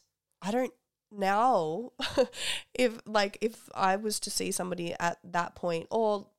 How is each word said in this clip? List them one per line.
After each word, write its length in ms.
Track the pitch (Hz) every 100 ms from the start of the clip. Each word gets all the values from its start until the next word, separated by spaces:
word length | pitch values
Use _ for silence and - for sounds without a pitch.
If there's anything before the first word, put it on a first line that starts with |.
| - _ _ _
I 80 | 185
don't, 200 | 240 254 - _ _ _
now, 840 | 208 190 202 247 220 156 175 247 -
<laughs> 760 | - - 254 - - - -
if, 260 | - 247 220 -
like, 320 | 214 202 -
if 280 | 233 - -
I 220 | - 190 196
was 240 | 214 208
to 100 | -
see 200 | - 185
somebody 420 | 196 180 175 170 -
at 180 | 175 -
that 300 | 180 175 170 -
point, 300 | 175 165 -
or, 380 | 226 220 202 208